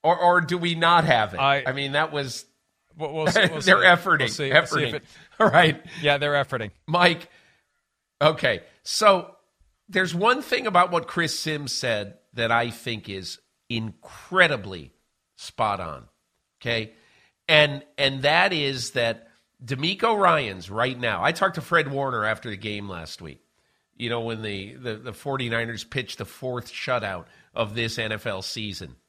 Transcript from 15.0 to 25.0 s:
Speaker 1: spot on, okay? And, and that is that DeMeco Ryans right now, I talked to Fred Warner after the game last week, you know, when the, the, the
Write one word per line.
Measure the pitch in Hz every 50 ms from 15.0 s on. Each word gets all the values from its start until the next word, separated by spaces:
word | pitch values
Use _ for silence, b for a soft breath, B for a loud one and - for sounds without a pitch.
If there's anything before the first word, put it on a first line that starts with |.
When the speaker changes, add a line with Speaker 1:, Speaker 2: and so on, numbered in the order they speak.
| _ _ _ _ _ _ _
Speaker 1:
spot | - - - _ - 117 107 101 92
on, | 90 80 71 64 55 _ _ _ _ _ _ _ _ _ _ _
okay? | - 120 117 113 110 107 b b b b b b b b b _ _
And, | - 160 151 151 143 139 139 - _ _
and | - 143 135 135 135 131
that | 143 156 175 185 202
is | 185 156 143 139 135 127 120 -
that | - 127 117 117 113 113 - b b b b b _ _ 127
DeMeco | 113 139 131 147 175 196 185 226 233 226
Ryans | 208 196 180 165 151 135 104 98 92 87 92
right | 98 110 123 131 131 120
now, | 123 117 104 85 95
I | 147
talked | 165 - 196 190 165
to | 165
Fred | 127 - 175 165 156 139
Warner | 139 139 139 131 123 113 107
after | 110 110 - - 120
the | 104
game | 95 104 107 104 104 101 101
last | 92 85 82 78 - -
week, | 85 78 67 _ _ _ _ _ _ _ _ _ _ _ _
you | _ 120 117
know, | 117 117
when | 113 117 113 110
the, | 110 107 101 98 95 104 127
the, | 127 127 120 110
the | 110